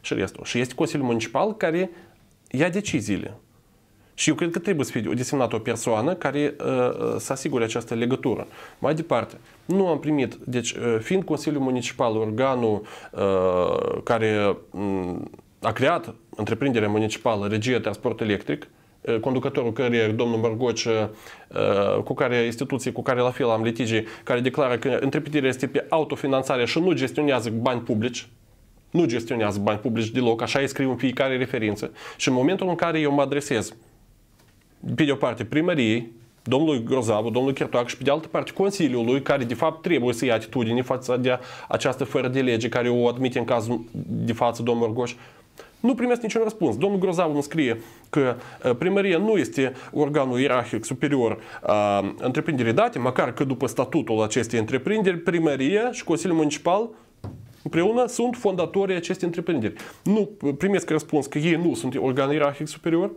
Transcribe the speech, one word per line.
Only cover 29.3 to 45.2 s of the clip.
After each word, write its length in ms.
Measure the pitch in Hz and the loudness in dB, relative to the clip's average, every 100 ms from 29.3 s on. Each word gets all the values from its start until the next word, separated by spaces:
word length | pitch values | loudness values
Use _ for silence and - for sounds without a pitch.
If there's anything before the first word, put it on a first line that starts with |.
| 120 104 101 | 0 0 0
bani 200 | 101 104 | 0 0
publici 300 | 131 113 110 | 0 -2 0
deloc, 320 | 127 120 117 | 2 2 2
așa 200 | 120 139 | 0 0
e 40 | 135 | 0
scriu 240 | 139 135 | 0 0
în 80 | 120 | 0
fiecare 400 | 135 127 135 127 | -2 0 0 0
referință. 540 | 127 101 107 101 - - - - | -2 0 -2 -2 -6 -10 -18 -4
Și 100 | - | 0
în 60 | |
momentul 340 | 127 139 190 185 | 2 2 2 -2
în 80 | 165 | 0
care 240 | 170 160 | 0 0
eu 120 | 147 | 2
mă 100 | 143 | 2
adresez, 520 | 135 143 143 117 95 - - _ _ _ _ _ _ _ _ _ - 123 | 2 -2 -2 -2 -2 -12 -20 _ _ _ _ _ _ _ _ _ -6 0
pe 80 | |
de 80 | 151 | 2
o 40 | 139 | 2
parte, 300 | 135 107 113 | 0 -2 -2
primăriei, 640 | 151 175 160 113 117 117 - - _ | 0 2 2 2 2 -2 -16 -20 _
domnului 400 | - 127 160 135 | 0 2 2 0
Grozavu, 460 | 117 131 113 107 113 | 0 0 2 0 2
domnului 260 | 120 135 135 | 0 0 -2
Chertoac 320 | 143 123 120 | 0 0 -2
și, 100 | - | -2
pe 60 | |
de 80 | 135 | 0
altă 160 | 151 160 | 0 -2
parte, 240 | 165 131 | -4 -4
Consiliului, 680 | - 196 196 151 127 117 139 | 0 0 2 0 2 2 2
care, 220 | 139 143 | 2 0
de 100 | 120 | 0
fapt, 280 | 120 160 156 | 0 -2 0
trebuie 320 | 185 147 123 | 0 2 2
să 120 | 120 131 | 0 0
ia 80 | |
atitudine 480 | 110 - 131 113 120 | 0 0 -2 0 0
față 360 | 127 127 123 127 | 0 -4 0 0
de 220 | 127 127 - - - | 2 0 -4 -16 -4
această 360 | 117 139 127 | 0 0 0
fără 240 | 135 139 127 | -2 0 0
de 140 | 131 | 2
lege 280 | 127 117 120 | 2 2 0
care 200 | 127 120 | 0 2
o 180 | 120 120 | 4 2
admite 320 | 123 131 127 | 2 0 0
în 60 | 117 | 0
cazul 400 | 120 110 120 - 104 - | 0 0 -4 -4 -10 -6
de 260 | 113 113 | -4 -2
față 300 | 113 120 117 | 2 0 2
domnul 240 | 120 117 117 | 0 0 0
Mărgoș, 280 | 117 120 - | 0 -4 -8